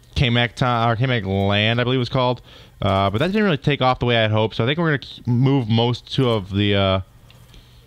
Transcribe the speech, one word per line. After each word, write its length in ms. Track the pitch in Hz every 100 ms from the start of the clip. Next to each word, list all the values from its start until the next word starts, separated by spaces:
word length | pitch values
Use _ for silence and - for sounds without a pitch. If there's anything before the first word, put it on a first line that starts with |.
| -
K-Mac 440 | - 123 120 120 -
Ti-, 80 | 127
or 300 | 120 117 110
K-Mac 300 | 131 123 92
Land, 560 | 98 98 101 107 117
I 20 | 123
believe 120 | 131
it 20 |
was 100 | 120
called. 340 | 135 127 123 - - - -
Uh, 300 | 101 98 98
but 80 | 101
that 100 | 165
didn't 160 | 208 208
really 120 | 147
take 240 | - 143
off 160 | 127 127
the 80 | 120
way 120 | 117
I 40 |
had 80 | 110
hoped, 260 | 107 110 -
so 80 |
I 40 | 117
think 100 | 151
we're 120 | 165
gonna 100 | 139
k-, 240 | - - -
move 440 | 120 135 139 110
most 440 | 113 117 117 -
two 160 | - 127
of 240 | 113 92
the, 220 | 98 104 101
uh, 260 | 98 95 - - - - - - - -